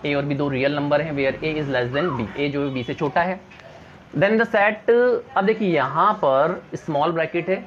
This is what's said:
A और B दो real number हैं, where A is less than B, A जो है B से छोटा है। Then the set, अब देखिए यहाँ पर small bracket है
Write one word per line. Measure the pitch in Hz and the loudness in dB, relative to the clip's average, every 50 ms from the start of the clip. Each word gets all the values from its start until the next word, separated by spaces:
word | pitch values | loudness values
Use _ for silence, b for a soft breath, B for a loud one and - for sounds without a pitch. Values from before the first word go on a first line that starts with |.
| - | -2
A | 147 143 | -2 -2
और | 143 143 | -2 0
B | 143 143 | -2 -2
दो | 139 147 143 | -2 -2 -2
real | 135 127 131 139 147 | 0 0 0 0 0
number | 147 147 147 147 147 | 0 0 0 0 0
हैं, | 151 165 | 0 -2
where | 147 139 135 135 131 - 147 | -2 0 0 0 -2 -2 -4
A | 156 156 151 | -4 -2 -2
is | 147 139 131 | -4 -2 0
less | 123 123 120 127 | 0 -2 0 -2
than | 143 165 180 135 117 | -2 -2 -2 -2 -4
B, | 113 104 - - | -6 -6 -4 -4
A | 143 147 | -4 -2
जो | 139 143 143 139 | 0 -2 -2 -2
है | 131 | -2
B | 127 120 | -4 -4
से | - 143 | -6 -4
छोटा | - 160 143 - 180 | -4 -4 -2 0 0
है। | 170 185 185 190 - - B B B B B B B B B B - - - 143 | 0 0 -4 -6 -10 -20 B B B B B B B B B B -20 -8 0 0
Then | 170 202 | 2 2
the | 220 220 233 | 4 2 2
set, | 220 - 208 202 208 214 - - - 233 240 247 247 240 - - - - | 2 2 2 2 2 0 0 2 2 4 4 4 4 2 0 -4 -2 -2
अब | - 196 | 0 2
देखिए | 208 220 214 214 185 165 | 2 0 2 2 2 2
यहाँ | 147 127 135 139 160 180 208 214 | 2 0 0 0 2 2 2 2
पर | - - 143 131 135 147 165 185 - - - - | 2 2 2 4 4 2 2 0 -6 -8 -12 -14
small | 160 - - 156 139 147 170 | -10 -6 -4 -2 0 0 0
bracket | 170 165 160 156 - 170 160 185 | 0 -2 -4 -2 -2 -4 -2 -2
है | 190 196 - | -4 -4 -4